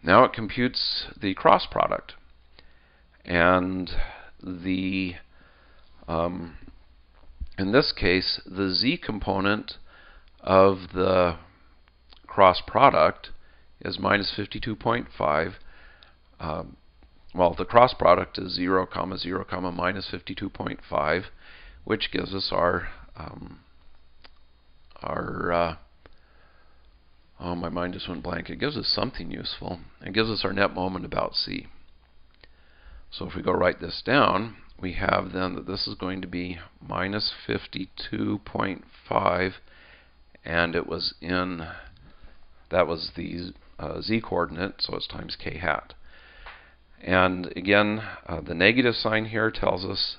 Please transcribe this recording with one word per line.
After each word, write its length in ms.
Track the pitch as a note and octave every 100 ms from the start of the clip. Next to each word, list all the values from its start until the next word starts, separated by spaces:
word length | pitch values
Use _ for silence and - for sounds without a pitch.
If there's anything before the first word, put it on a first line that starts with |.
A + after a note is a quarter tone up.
Now 220 | D#2+ G2
it 80 | B2+
computes 720 | - G#2+ - B2 - - - - -
the 140 | G2+
cross 340 | F#2+ - - -
product. 440 | - G1+ - - - - - - - - - _ _ _ _
And 640 | - F2 F2 F#2 F2+ F#2 F2+ - - - - -
the, 720 | F#2+ F2+ F2+ F#2 F#2+ F#2+ F#2 F2+ - - - _ - - - - -
um, 480 | E2 F2 F2+ E2+ E2 - - - - _ - - - - -
in 140 | F#2+
this 220 | A#2 D3
case, 480 | - G2 F#2 - -
the 260 | - F#2 G2
z 220 | F2+ A2+ E3+
component 800 | - G#2+ G2 G2 G2 G#2+ - - - - - - - -
of 380 | - F#2+ F#2+ F#2+ F2+
the 440 | F#2 F#2 F#2 F2 E2 - _ - - - _ _ - -
cross 340 | - F#2+ F2+ -
product 640 | G#2+ C3+ - D#2+ - - - - - - -
is 200 | - F#2
minus 320 | G2 G2+ F#2+
fifty-two 400 | - G2+ - -
point 320 | G#2+ A#2+ A#2 - -
five. 420 | F#2 D2+ F2 F#2+ - - - - - _ _ _
Um, 360 | E2+ D#2+ E2 - - _ - _ -
well, 200 | - F2 E2+
the 100 | F#2
cross 260 | A#2+ B2+
product 460 | - - F2+ F2+ -
is 160 | F#2+
zero, 320 | F2 F2+ F#2 F#2
comma, 320 | F#2 F2+ F#2
zero, 260 | F2+ F#2+
comma, 260 | G2 F2+ F2+
minus 380 | F2 F2 G2 F#2
fifty-two 380 | F2+ - F#2+ F#2+
point 320 | - G#2 - -
five, 360 | - D2 E2+ - - - - - -
which 260 | - A2 -
gives 240 | - F#2
us 140 | G2 -
our, 380 | F#2+ F2 F#2 - - - -
um, 440 | - - - D2+ _ - - - - - - - - _ _ - - -
our, 500 | - - - - F2+
uh, 240 | E2+ E2+ E2 - - - - _ - - - - - - _ _ _ _ -
oh, 160 | F2
my 140 | F2 F2+
mind 240 | E2+ F2
just 160 | F#2 -
went 140 | E2+
blank. 260 | E2+ F2 E2+
It 100 | E2+
gives 200 | B2+ D3+
us 100 | -
something 420 | - G#2+ - E2
useful. 500 | - - - - F2+ - -
It 140 | -
gives 160 | G2 A2
us 100 | G#2
our 120 | F#2+
net 180 | G2 G2
moment 320 | F#2 F#2 F#2
about 300 | - - G1+
C. 320 | - - - - - - - _ - - _ - - - _ - - -
So 160 | - F2+
if 100 | F2
we 60 |
go 100 | E2+
write 280 | F2+ F2+ E2
this 220 | E2+ -
down, 520 | - C3+ G#2 F#2 F2+ - - -
we 140 | F#2
have 360 | E2+ F#2+ F#2+ F#2+
then 220 | F#2+ F#2
that 120 | F2+ -
this 200 | G2 -
is 80 |
going 280 | G#2+ F#2 F#2+
to 60 | F#2
be 300 | F2 F2+ E2+ D#2+ _
minus 520 | - G2+ F#2 G#2 G#2 - -
fifty-two 920 | G#2+ - - F#2 - - A2 G#2+ G#2 -
point 380 | - G#2 F2+ - - -
five, 460 | - G2 F2+ F#2 G2 - - - - - _ - -
and 300 | - E2 E2+
it 120 | E2+ -
was 280 | E2+ - -
in, 460 | E2 F2+ F#2 F2 D#2+ - - - - - - - - - -
that 160 | F2 E2
was 260 | E2 - -
the, 360 | E2 E2+ F2+ - - -
uh, 220 | D#2 E2
z 200 | E2+ A2+
coordinate, 540 | A2+ F2+ F2 D#2+ F#2+ -
so 180 | - -
it's 100 | -
times 300 | E2 E2+ -
k 220 | - D#2
hat. 340 | E2+ C#2+ - - - - - - - - - _ _ -
And 520 | - F#2 F#2 F#2 F2+
again, 480 | - F#2 G2+ G#2 G#2+ G#2+ - -
uh, 140 | E2
the 160 | D#2 E2+
negative 400 | F#2 A#2+ B2 A2
sign 300 | A2+ A2 A2
here 260 | A2 A2
tells 320 | - - F2+
us 320 | F#2+ G2 -